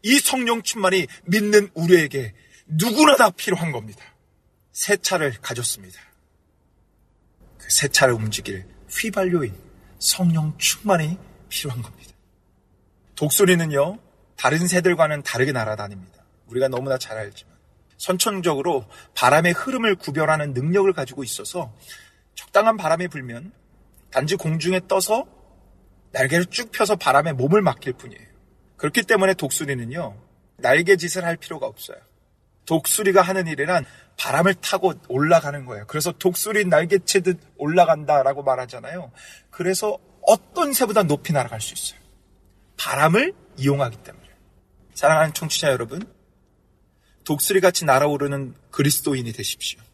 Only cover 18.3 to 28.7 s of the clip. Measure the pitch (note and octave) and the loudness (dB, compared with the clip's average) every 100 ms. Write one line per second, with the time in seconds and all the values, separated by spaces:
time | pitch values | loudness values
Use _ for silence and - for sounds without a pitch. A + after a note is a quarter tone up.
18.3 | G3 E3+ C#3+ D#3+ C#3+ G#2+ - - - B2+ | -2 -2 -2 -2 -2 -4 -20 -16 2 4
19.3 | D3 E3+ E3+ - C4 A3+ F#3+ - C#3+ D3+ | 6 4 0 -4 -2 0 -2 -4 -2 0
20.3 | D#3 D3 B2+ C#3+ F#3+ G3 F3+ C3 C3 B2+ | 0 0 -4 0 2 2 0 -6 -8 -10
21.3 | - - F3+ C3 - - - - _ _ | -10 -10 -10 -10 -14 -20 -20 -20 _ _
22.3 | - - - A3 A3 D#3+ E3 F3+ C#3+ B2+ | -20 -2 2 2 0 -2 -2 -2 -8 -12
23.3 | A#2 F3 - _ _ _ _ _ C3 D3+ | -14 -16 -20 _ _ _ _ _ -4 -2
24.3 | F#3 D#3+ D#3+ E3 F#3 F3+ F#3+ F#3+ A3 - | -2 -2 -2 -2 -2 0 -2 0 -2 -2
25.3 | _ _ _ _ _ _ _ _ - C3 | _ _ _ _ _ _ _ _ -4 0
26.3 | E3+ F3+ - A#3 - G#3 G3+ - C3+ D#3 | 0 -2 -8 -10 -2 0 0 2 2 2
27.3 | C3+ C3 G3+ F3+ A#2+ - B2 A#2+ - - | -2 2 2 2 -2 -8 -10 -14 -20 -20
28.3 | _ _ _ _ | _ _ _ _